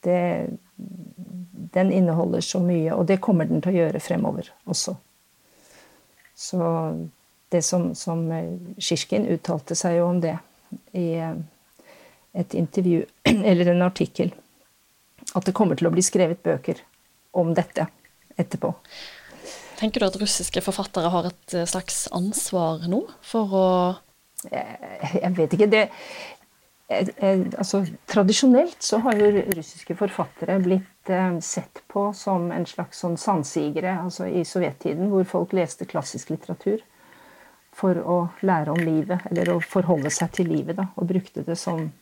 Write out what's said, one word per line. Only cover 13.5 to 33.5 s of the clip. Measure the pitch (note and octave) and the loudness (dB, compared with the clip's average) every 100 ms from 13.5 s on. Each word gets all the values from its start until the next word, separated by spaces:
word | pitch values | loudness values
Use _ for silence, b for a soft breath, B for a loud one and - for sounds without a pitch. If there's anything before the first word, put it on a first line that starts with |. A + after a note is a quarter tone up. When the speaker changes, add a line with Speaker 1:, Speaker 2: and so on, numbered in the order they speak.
| F3 F3 | 6 6
Speaker 1:
en | F3 | 4
artikkel, | F3+ F#3 - - F3+ - _ _ _ _ _ _ _ _ - | 2 0 -4 0 -4 -4 _ _ _ _ _ _ _ _ -6
at | F#3 F#3+ | -4 -2
det | F#3 | 2
kommer | G3+ C#3 | 2 4
til | E3+ | 2
å | |
bli | E3+ | 2
skrevet | F#3 G3 E3+ E3+ | 2 4 2 2
bøker | - - - - - _ _ _ _ | 0 -2 -2 -8 -10 _ _ _ _
om | F3+ E3+ E3 | 0 2 2
dette | E3 - - _ _ _ _ - | 0 -2 -4 _ _ _ _ -4
etterpå. | - - - - B B B B B B B B B - | -4 -2 -4 -6 B B B B B B B B B -4
Speaker 2:
Tenker | A3 B3 | -4 0
du | G3 | 0
at | G3 | 0
russiske | G#3 - F#3 E3 | -2 -2 -2 -4
forfattere | - F#3+ F#3+ F#3+ E3+ | -2 -4 -4 0 2
har | F3+ E3+ | 2 -2
et, | F3 - | -6 -6
eh, | F3+ E3+ | -4 -2
slags | F#3 F#3 - - | -4 -4 -6 -4
ansvar | F3+ F#3 - - F#3 E3 D#3+ E3+ | -2 -2 -2 -2 0 0 -2 -2
nå | G3+ G#4+ - | -2 -2 -12
for | - A3+ G#3 F#3+ | -6 -2 0 2
å | F#3 F#3 F3+ F#3 _ _ _ - | 4 4 2 -2 _ _ _ -16
Speaker 1:
Jeg, | - - - - - - C#3 F#3 | -8 -8 -8 -12 -14 -8 -4 0
jeg | F3+ | 0
vet | F3+ D#3 E3+ | 2 2 4
ikke. | G#3 | 6
Det, | A3 G#3+ B B B B B _ _ _ _ _ | 6 2 B B B B B _ _ _ _ _
jeg, | F#2+ F#3+ - | -2 -2 0
jeg, | G3 G3 F#3 - | 2 2 0 -2
altså, | F#3+ G3 F3+ - - | -2 0 -2 -6 -2
tradisjonelt | G#3+ F#3+ A3+ C4+ B3 F4 - | 2 4 6 8 8 6 -2
så | - A3 | -2 0
har | B3 G#3 | 2 4
jo | G#3 G3+ - E3+ | 6 4 0 -6
russiske | D3+ - - - | -8 -18 -10 -4
forfattere | G3+ - D#3 - - F#3+ | -4 -2 -6 -6 -2 0
blitt, | F3+ F#3 F#3+ _ - | 2 2 0 _ -4
eh, | F#3 F#3 E3+ | 0 0 -2
sett | - - - - _ | -4 -8 -8 -18 _
på | G3+ G3+ | -4 -2
som | G3 - F#3 F3 | -4 -2 -2 0
en | E3+ E3+ | -4 -6
slags | - F3+ - | -6 -10 -6
sånn | F3+ E3+ | -4 -4
sandsigere, | - E3+ C#3+ | 0 0 0